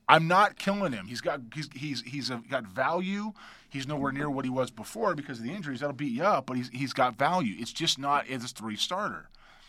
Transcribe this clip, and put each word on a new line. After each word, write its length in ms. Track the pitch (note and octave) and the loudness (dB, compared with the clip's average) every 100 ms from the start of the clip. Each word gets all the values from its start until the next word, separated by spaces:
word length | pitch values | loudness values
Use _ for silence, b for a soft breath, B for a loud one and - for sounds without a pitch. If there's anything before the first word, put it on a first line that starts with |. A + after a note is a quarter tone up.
| - | 8
I'm 180 | D#3 D#3+ | 8 8
not 300 | F#3 G#3 - | 6 6 4
killing 340 | G3 G3+ F3+ | -2 0 0
him. 160 | A2 F#2+ | -2 -6
He's 140 | A#2+ | -4
got, 180 | E3+ D3 A2+ D3+ | -2 -4 -4 -8
he's, 140 | C#3+ | -8
he's, 280 | B2 D3+ A#2+ | -8 -6 -6
he's 280 | A#2 C#3+ A#2+ | -8 -6 -4
a, 120 | A#2+ A2+ | -6 -4
got 160 | C3 G#2 | -6 -4
value. 640 | G2 C3+ F3 F#3 G3+ G#3+ - b b b | -2 0 0 -2 -4 -6 -10 b b b
He's 180 | C#3 C3+ | -8 -4
nowhere 240 | D3+ C#3 | -2 -2
near 180 | C3+ D3 | -2 -2
what 160 | C3+ C3 | -2 -2
he 60 | |
was 180 | B2+ B2 | 0 -2
before 440 | A2+ A2 A3 G#3 D3+ | -4 -10 -2 0 0
because 240 | C#3 A#2 | -6 -8
of 60 | A#2 | -6
the 60 | |
injuries. 260 | G#3 D3 A#2+ | -6 -6 -4
That'll 160 | C#3+ C3 | -4 -2
beat 160 | C#3+ | -2
you 100 | A#2+ | 2
up, 220 | F#3+ E3 C3 | 4 4 0
but 120 | B2+ | -4
he's, 120 | B2 | -4
he's 240 | C3 C3 | -4 -2
got 240 | - B2 A2 | 2 2 4
value. 380 | C#3+ F3+ A#2 F#2 | 2 4 0 -2
It's 140 | A#2 | -8
just 240 | - D#3+ C3 | -2 0 0
not 300 | C#3+ C#3+ A#2+ | 2 0 0
as 140 | B2+ | -6
a 40 | B2 | -8
three 280 | - G#2+ G#2+ | -8 -6 -4
starter. 540 | - F#3 G3 E2+ - b b b | -2 -2 -4 -6 -12 b b b